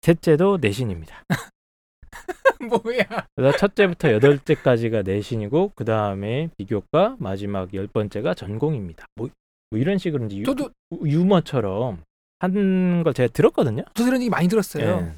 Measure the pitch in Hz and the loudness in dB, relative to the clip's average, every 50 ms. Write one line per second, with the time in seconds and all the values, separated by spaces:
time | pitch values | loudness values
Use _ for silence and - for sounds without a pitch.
0 | - - 175 170 - - 156 147 180 196 202 185 135 104 101 104 127 113 95 82 | 4 2 2 2 4 2 4 4 4 2 2 2 0 0 0 0 -4 -6 -6 -8
1 | 78 78 - - _ _ 175 - - - _ _ _ _ _ _ _ _ _ _ | -10 -16 -20 -20 _ _ -4 -4 -4 -10 _ _ _ _ _ _ _ _ _ _
2 | - - - - - - 349 _ _ 539 - _ - 226 240 226 - 220 240 254 | -20 -20 -20 -20 -12 -12 -12 _ _ 2 2 _ -4 -2 -2 -2 -2 -2 -2 -2
3 | 196 - 220 214 - _ _ - 123 135 143 - - 202 - - 202 190 175 - | -2 -2 -2 -8 -8 _ _ 0 2 2 2 4 0 0 2 2 2 2 2 0
4 | - 151 113 107 120 143 143 139 - - 156 - - 143 123 117 117 113 110 110 | 0 2 4 6 6 6 4 4 2 -2 -2 2 4 2 2 2 2 0 -2 -2
5 | 98 95 95 104 104 - 120 113 107 104 123 151 190 208 - - 120 104 110 110 | -2 0 -2 -2 -2 -4 -6 -6 -4 -2 0 0 0 -2 -4 -6 -4 -2 0 0
6 | 104 104 98 98 98 104 117 135 160 170 - _ 98 98 117 101 - _ - 151 | 0 -2 -4 -4 -4 -4 -4 -4 -6 -6 -8 _ -8 -4 -4 -4 -4 _ 2 2
7 | 185 220 269 240 156 98 95 98 101 101 101 98 92 92 - 95 98 104 _ 117 | 2 2 0 -4 -6 -6 -6 -6 -6 -6 -6 -6 -6 -6 -6 -8 -8 -4 _ -4
8 | 107 101 - 104 110 156 180 - - 92 104 110 139 151 160 127 101 87 80 - | -4 -4 -6 -6 -4 -4 -4 -4 -6 -8 -6 -4 -2 -2 -2 -4 -6 -10 -12 -16
9 | - - _ - 113 131 _ _ _ _ _ _ _ _ - 110 131 165 202 190 | -20 -20 _ -10 -10 -10 _ _ _ _ _ _ _ _ -4 -2 0 0 0 -2
10 | - 185 156 139 117 107 101 98 104 - - - - - _ _ _ _ - - | -2 -2 -4 -4 -4 -6 -6 -6 -4 -4 -4 -4 -6 -10 _ _ _ _ -12 -6
11 | - 151 143 160 180 190 202 175 156 - - 135 110 98 92 101 123 127 101 82 | -2 0 0 2 2 4 4 2 2 0 -4 -4 -2 -2 -2 -4 -4 -4 -6 -10
12 | 78 _ _ _ _ _ _ _ - 185 185 208 202 190 190 185 185 180 175 175 | -14 _ _ _ _ _ _ _ -4 -2 0 0 0 2 2 2 2 2 2 2
13 | 165 165 131 - 127 117 - - 151 254 - - 226 135 107 120 - - _ - | 0 0 2 2 0 0 2 4 2 4 4 4 0 0 0 -4 -8 -8 _ 0
14 | 233 247 254 262 247 240 180 135 170 180 208 220 185 - - 156 113 107 180 - | 2 2 2 0 0 0 0 2 2 2 2 2 0 -2 -4 -2 0 0 0 0
15 | - 82 80 | -2 -4 -8